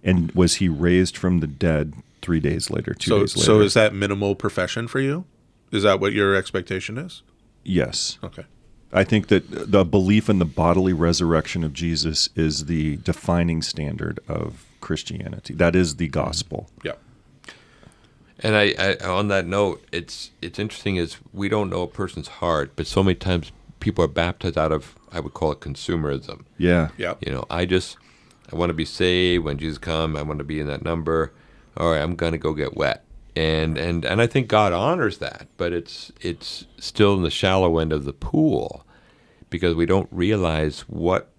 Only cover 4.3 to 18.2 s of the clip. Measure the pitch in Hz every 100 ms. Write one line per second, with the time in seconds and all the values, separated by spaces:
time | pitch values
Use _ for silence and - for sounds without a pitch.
4.3 | 98 107 - 90 - 117 135 135 151 185
5.3 | _ _ _ _ 107 101 95 98 107 98
6.3 | 98 92 98 87 95 - 110 170 - _
7.3 | _ _ _ - 90 65 - - - -
8.3 | - - _ _ - _ - 98 110 -
9.3 | 110 - - 80 95 90 101 92 107 107
10.3 | 101 85 69 85 87 92 87 85 85 85
11.3 | 80 - 90 80 69 85 80 78 78 -
12.3 | - 80 71 76 82 78 71 - 82 -
13.3 | 87 85 80 78 - 73 80 - 78 -
14.3 | - - - - _ - 78 - - -
15.3 | - - - 87 87 90 73 82 69 71
16.3 | 80 - - - - 80 67 _ _ _
17.3 | _ - - _ _ - _ _ _